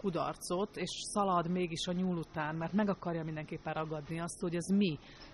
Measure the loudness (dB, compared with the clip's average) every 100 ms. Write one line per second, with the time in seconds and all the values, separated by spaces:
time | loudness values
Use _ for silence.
0 | 0 0 0 -2 -2 0 0 -2 -4 -4
1 | -4 2 4 4 2 0 0 -2 -2 0
2 | 2 0 -2 -2 -2 -2 0 2 2 2
3 | 0 -2 -2 -4 -6 -6 -4 -2 -2 -4
4 | -4 -4 -4 -4 -2 0 4 6 6 2
5 | -6 -18 -18